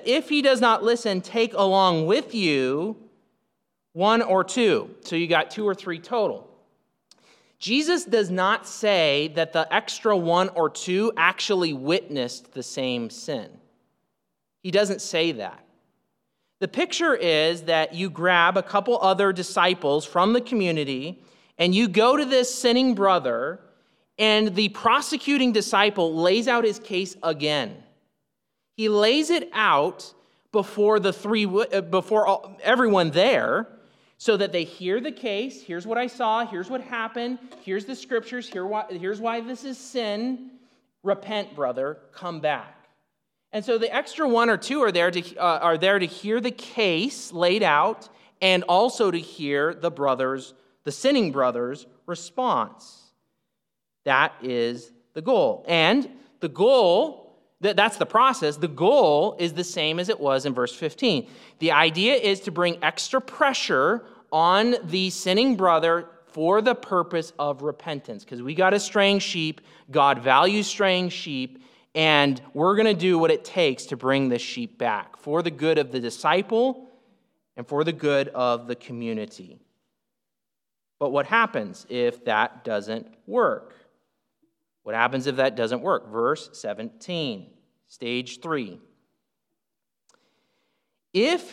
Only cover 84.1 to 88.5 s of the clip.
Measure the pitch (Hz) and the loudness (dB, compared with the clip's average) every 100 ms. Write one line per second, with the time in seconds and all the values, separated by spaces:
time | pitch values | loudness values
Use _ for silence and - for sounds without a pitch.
84.1 | _ _ _ _ _ _ _ 107 110 120 | _ _ _ _ _ _ _ -8 -2 0
85.1 | 135 131 131 135 113 113 123 - 143 - | 0 -4 0 0 0 -4 -2 -2 -2 -4
86.1 | 110 120 151 - - 107 104 113 - - | -4 -2 -4 -8 -12 -10 -10 -12 -14 -10
87.1 | 175 143 104 80 _ _ _ _ - 120 | -6 -6 -8 -16 _ _ _ _ -12 -6
88.1 | 123 127 - 165 | -6 -6 -12 -6